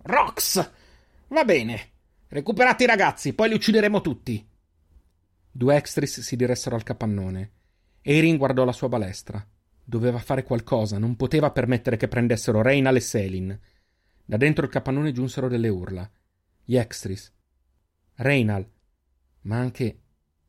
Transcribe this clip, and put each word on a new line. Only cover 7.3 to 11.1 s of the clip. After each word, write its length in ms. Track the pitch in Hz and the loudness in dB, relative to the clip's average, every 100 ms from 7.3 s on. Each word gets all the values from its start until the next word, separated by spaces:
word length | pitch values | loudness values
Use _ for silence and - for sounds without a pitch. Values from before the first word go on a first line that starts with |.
| 92 98 _ _ _ _ _ | -6 -10 _ _ _ _ _
Eirin 360 | - 147 160 160 | 0 4 4 4
guardò 260 | 135 127 | 2 2
la 80 | 127 | 0
sua 160 | 120 131 | 0 -2
balestra. 580 | 131 95 101 - 104 - _ _ _ | -2 -4 -8 -12 -12 -12 _ _ _
Doveva 360 | - 117 123 120 | -8 -2 0 -2
fare 240 | - 135 | -2 -4
qualcosa, 540 | - 120 - 120 110 101 | -2 -4 0 0 0 -2
non 200 | 113 | -2